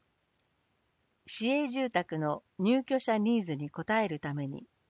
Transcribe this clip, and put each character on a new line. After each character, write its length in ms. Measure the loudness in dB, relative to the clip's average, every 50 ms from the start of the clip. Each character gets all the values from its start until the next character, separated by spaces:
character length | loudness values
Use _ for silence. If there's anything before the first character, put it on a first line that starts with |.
| _ _ _ _ _ _ _ _ _ _ _ _ _ _ _ _ _ _ _ _ _ _ _ _ -10
市 220 | -6 -4 -2 0
営 200 | 2 2 2 0
住 220 | 0 -2 -2 -2 0
宅 300 | 0 -2 -2 -2 -2 -2
の 240 | 0 -2 -2 -4 -6 _ _ 0
入 240 | 2 4 4 2 2
居 160 | 0 -2 0
者 180 | 2 2 2
ニ 240 | 2 2 2 2 2
ー 20 | 0
ズ 120 | -2 -4
に 160 | -4 -6 -8 -8
応 160 | -6 -4 0
え 160 | 0 2 0
る 120 | 0 -2 -4
た 160 | -6 -4 -4
め 120 | -4 -4
に、 200 | -4 -6 -8 -12 -16 _ _ _